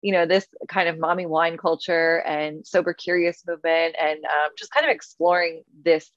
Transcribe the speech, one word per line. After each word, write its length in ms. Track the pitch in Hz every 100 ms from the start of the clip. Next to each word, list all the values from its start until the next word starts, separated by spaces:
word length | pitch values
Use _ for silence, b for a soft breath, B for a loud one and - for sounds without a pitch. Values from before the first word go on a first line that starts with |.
you 100 | 202
know, 140 | 190 170
this 200 | 190 - - -
kind 220 | 190 170
of 100 | 160
mommy 260 | 160 175 175
wine 320 | 160 165 165
culture 600 | 170 160 - 170 165 165 -
and 420 | 151 151 156 -
sober 260 | 190 175
curious 480 | 170 - 175 170 170 -
movement 480 | 165 165 165 165 160
and, 240 | 156 156 156
um, 240 | 151 151 -
just 140 | -
kind 140 | 277 311
of 60 |
exploring 720 | 311 - - 170 175 170 165 _ _
this 280 | 156 160 -